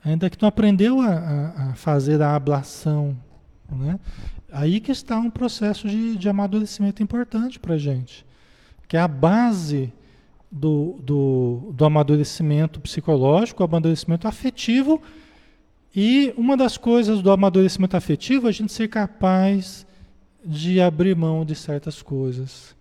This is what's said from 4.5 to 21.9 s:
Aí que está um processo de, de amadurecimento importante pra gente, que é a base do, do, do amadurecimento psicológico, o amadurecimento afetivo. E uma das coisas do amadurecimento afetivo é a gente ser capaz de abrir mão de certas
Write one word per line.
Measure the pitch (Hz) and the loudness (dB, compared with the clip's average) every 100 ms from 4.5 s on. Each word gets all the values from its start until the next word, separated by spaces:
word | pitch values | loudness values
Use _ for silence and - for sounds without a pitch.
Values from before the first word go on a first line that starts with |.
Aí | 139 147 196 | -4 0 0
que | 220 | -2
está | 262 - 226 | -6 -4 -4
um | 233 | -4
processo | - 247 - 208 208 214 | -4 -6 -2 -4 -4 -4
de, | 208 226 220 | -4 -4 -4
de | 190 | -2
amadurecimento | 202 202 208 214 - 202 202 | -2 -2 -2 -4 -2 -4 -2
importante | 208 240 240 220 247 - | -4 -4 -4 -4 -6 -8
pra | - 160 | -4 -2
gente, | 143 131 123 - - _ _ _ _ - - | -2 -4 -6 -16 -20 _ _ _ _ -20 -4
que | 165 | 0
é | |
a | 175 | 0
base | 139 160 208 240 202 156 147 127 - - _ _ _ _ | 2 2 4 2 0 -2 -4 -4 -10 -20 _ _ _ _
do, | 151 156 151 156 - | -4 0 0 -2 -6
do, | 131 143 139 131 123 120 190 | -2 0 2 2 0 -2 -8
do | 135 | 2
amadurecimento | 151 151 143 151 143 - 156 147 160 - | 4 4 4 2 0 -2 0 2 0 -4
psicológico, | - - 160 147 131 160 226 - | -10 -8 0 2 4 4 2 -2
o | 180 | 0
amadurecimento | 165 160 160 - 165 220 | 2 0 0 -2 -2 -4
afetivo. | - 262 - - 240 269 311 - - - _ _ _ _ _ _ 196 | -4 -6 -6 0 0 2 0 -2 -20 -20 _ _ _ _ _ _ 0
E | 214 262 277 233 | 2 4 2 0
uma | 233 277 | 0 2
das | 254 - | 2 0
coisas | - 233 214 214 | 2 2 4 2
do | 185 | 4
amadurecimento | 196 196 185 190 - 190 180 | 4 4 4 2 2 0 0
afetivo | - 147 - 269 240 | -2 -4 0 0 0
é | |
a | |
gente | 185 214 | -2 -4
ser | - 220 | -4 -4
capaz | 220 196 - 190 185 190 196 185 - - - - - _ _ | -2 -4 -2 2 4 2 0 -4 -16 -20 -20 -20 -20 _ _
de | 180 151 165 185 | -8 -4 0 4
abrir | 180 156 185 175 | 2 2 0 2
mão | 160 160 | 0 -2
de | 160 156 | -4 -6
certas | - 143 156 | -6 -8 -8